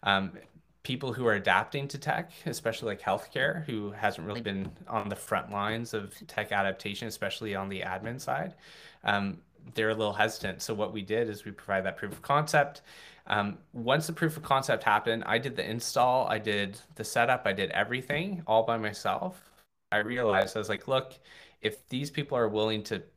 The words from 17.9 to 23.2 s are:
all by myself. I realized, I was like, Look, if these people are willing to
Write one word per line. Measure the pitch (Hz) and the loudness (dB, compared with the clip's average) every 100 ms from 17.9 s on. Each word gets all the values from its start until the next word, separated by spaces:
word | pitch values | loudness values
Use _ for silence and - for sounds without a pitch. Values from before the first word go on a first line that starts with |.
| 123 127 147 190 185 160 | -2 -2 -4 -2 -6 4
all | 110 | 4
by | 113 117 | 4 0
myself. | 107 104 104 - 185 - - _ _ _ _ | -2 -4 -4 -2 -4 -8 -20 _ _ _ _
I | 107 | 0
realized, | 107 123 117 98 98 110 | 0 2 4 4 4 0
I | |
was | 104 | -2
like, | 101 - | -4 2
Look, | 131 131 - - - - _ | 0 0 -14 -20 -20 -20 _
if | - 208 _ | -4 -4 _
these | 127 143 | -4 -4
people | - 139 127 | -4 -2 2
are | 113 | 2
willing | 107 110 110 | 4 2 0
to | 104 101 - _ | -2 -6 -6 _